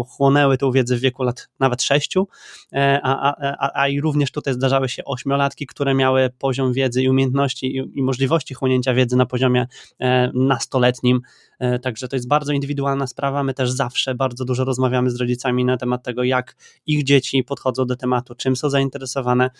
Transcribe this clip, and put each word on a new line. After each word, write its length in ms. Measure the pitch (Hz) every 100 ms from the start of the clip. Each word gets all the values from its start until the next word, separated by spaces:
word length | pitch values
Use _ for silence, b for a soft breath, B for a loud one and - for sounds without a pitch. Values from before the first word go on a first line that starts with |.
| 120
chłonęły 500 | - 139 143 143 131
tą 140 | 135
wiedzę 240 | 127 123 123
w 40 |
wieku 220 | 131 123
lat 260 | 127 123 - -
nawet 220 | 135 123
sześciu, 460 | - 147 - 185 196 B B B B
e, 280 | 139 139 139
a, 320 | 135 135 139 143
a, 200 | 139 139
a, 220 | 139 143
a 60 | 139
i 120 | 143
również 300 | 156 147 143
tutaj 240 | - 143
zdarzały 340 | 127 131 135 135
się 160 | -
ośmiolatki, 640 | - 127 139 139 139 - 143
które 280 | - 139
miały 360 | 135 131 131 127 -
poziom 340 | 135 127 127
wiedzy 300 | 123 131 123
i 60 | 131
umiejętności 680 | 131 135 139 139 - 131 131
i, 220 | 135 143
i 40 |
możliwości 520 | 131 127 135 156 -
chłonięcia 400 | 135 131 131 127
wiedzy 220 | 123 123 127
na 100 | 127
poziomie, 400 | 127 127 127 123 B B -
e, 320 | 127 127 127
nastoletnim. 840 | 131 131 127 - 135 123 123 127 127 b b b -
E, 200 | 123 123
także 300 | 123 113 127
to 80 | 135
jest 120 | 123
bardzo 240 | 151 139
indywidualna 540 | 143 139 143 139 139 139
sprawa. 380 | - 139 139
My 100 | 139
też 160 | 135 127
zawsze 440 | 127 120 - -
bardzo 300 | 127 131 123
dużo 200 | 123 127
rozmawiamy 460 | 131 127 127 123 127
z 60 | 120
rodzicami 480 | 123 123 131 123
na 120 | 127 127
temat 260 | 123 123
tego, 220 | 127 120
jak 320 | 127 127 123 - b b -
ich 180 | 151
dzieci 400 | 135 139 - 135
podchodzą 420 | 123 139 135 123 127
do 100 | 127
tematu, 380 | 127 123 123
czym 220 | 123 131 131
są 140 | 147
zainteresowane, 800 | 139 135 139 135 139 123 120 127 B